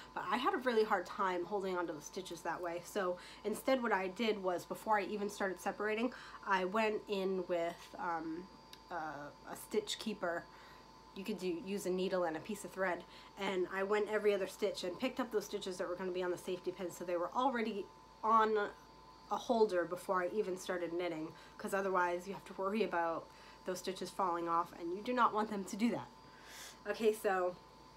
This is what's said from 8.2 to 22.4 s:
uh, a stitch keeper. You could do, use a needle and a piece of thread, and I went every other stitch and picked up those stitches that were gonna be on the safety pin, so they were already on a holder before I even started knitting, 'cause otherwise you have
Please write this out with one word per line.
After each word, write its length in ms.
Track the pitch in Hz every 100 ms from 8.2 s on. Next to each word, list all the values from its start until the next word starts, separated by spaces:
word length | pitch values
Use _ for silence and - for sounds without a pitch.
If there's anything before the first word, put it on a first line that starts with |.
| 160 160 190 - - - -
uh, 400 | 175 156 143 143 - -
a 40 | -
stitch 420 | - 214 208 -
keeper. 440 | 226 202 175 170 - - - - - - - -
You 80 |
could 140 | 190 190
do, 100 | 185 170 185
use 200 | 196 190
a 40 |
needle 340 | 185 185 185
and 120 | 170 156
a 40 |
piece 260 | 156 202 180
of 60 |
thread, 320 | 180 190 175 - - - -
and 280 | 196 185 175
I 100 | 190
went 260 | 196 208 208
every 240 | 214 208
other 140 | 202 185
stitch 360 | - 208 180
and 160 | 180 170
picked 200 | 254 254
up 120 | 233
those 140 | 214 190
stitches 320 | 208 190 180
that 100 | 175
were 80 | 180
gonna 160 | 190
be 120 | 180
on 80 | 180
the 60 | 170
safety 340 | - 180 185
pin, 200 | 180 180
so 140 | - 175
they 120 | 175
were 140 | 175 226
already 500 | 262 240 220 202 - - - -
on 460 | 214 226 220 214 202 - - - - - -
a 60 | 202
holder 480 | - 233 220 180 165
before 360 | 180 - 185
I 80 | 180
even 240 | 214 190 185
started 340 | - 185 170
knitting, 400 | 170 175 160 160 - - -
'cause 160 | 208
otherwise 540 | 196 196 185 180 175 185
you 60 |
have 120 | 175